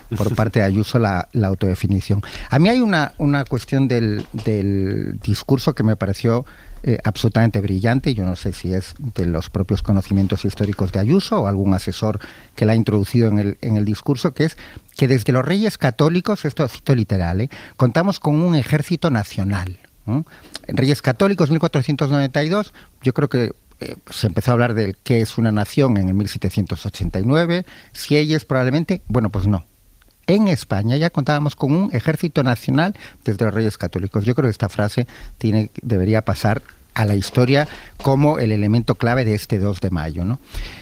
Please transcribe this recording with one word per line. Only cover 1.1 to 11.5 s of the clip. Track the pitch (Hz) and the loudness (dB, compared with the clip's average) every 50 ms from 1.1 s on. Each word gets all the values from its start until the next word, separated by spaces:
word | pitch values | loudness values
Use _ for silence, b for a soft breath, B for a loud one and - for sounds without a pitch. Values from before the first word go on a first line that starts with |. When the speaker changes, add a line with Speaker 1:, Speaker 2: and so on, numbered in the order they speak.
| 95 87 - - - | 0 -2 -4 -2 -2
Speaker 1:
la | 120 104 | 0 0
autodefinición. | 95 95 - 107 95 92 - - 92 98 95 - - 104 104 B B B B B B | 0 0 0 0 0 0 0 0 0 0 0 0 0 -2 -2 B B B B B B
A | - 139 | 2 4
mí | 165 214 | 4 4
hay | 240 254 | 4 4
una, | 240 214 190 160 147 - - | 2 2 2 0 0 -2 -4
una | - 151 143 143 143 131 | -2 0 0 2 0 0
cuestión | - 135 117 - - 139 135 135 123 | -2 -4 -6 -4 -2 0 0 2 2
del, | 127 117 113 107 104 104 - - | 2 2 2 0 0 -2 -6 -8
del | - 117 107 113 110 104 95 101 98 98 95 95 104 104 50 - - 101 | -10 -4 -2 0 0 0 0 0 0 0 0 0 -2 -2 -4 -6 -8 -6
discurso | - - 101 - - - 135 127 - 160 135 | -2 -2 -2 -2 0 0 0 2 2 -2 -2
que | - 110 | 0 0
me | 110 107 | 0 2
pareció, | - 101 95 98 - - 117 113 120 131 B B B B B B B - | 0 -2 -4 -4 -2 0 0 0 0 -2 B B B B B B B -2
eh, | - 113 - - | -2 -2 0 0
absolutamente | 107 - - - 113 - 110 113 113 - 104 | -4 -2 0 -2 2 4 4 4 4 2 0
brillante. | 98 95 95 95 98 113 120 135 - 147 123 | -2 0 -2 0 0 0 0 0 0 -2 -2
Yo | 107 92 | -2 -2
no | 92 90 | -4 -4
sé | - - 101 90 | -4 -6 -8 -8
si | - - 87 92 | -6 -4 -2 -2
es | 92 92 - - | -2 -4 -6 -12
de | - 147 120 - - 90 | -10 -10 -8 -4 -2 -2
los | 87 82 80 - - | -2 -2 -2 -4 -4
propios | - 92 92 - 104 - - | -4 -4 -2 0 -2 -2 0
conocimientos | - 101 98 - - 101 98 98 92 98 - - | 0 0 0 2 0 0 0 2 0 -2 -2 -2
históricos | 101 - - 107 101 101 - 98 87 | -6 -2 -2 -4 -4 -2 -4 -4 -2
de | - 95 | -2 -2
Ayuso | 98 113 170 196 - - 220 196 | 0 2 2 2 0 0 -2 -2
o | 113 | 0
algún | 98 | 0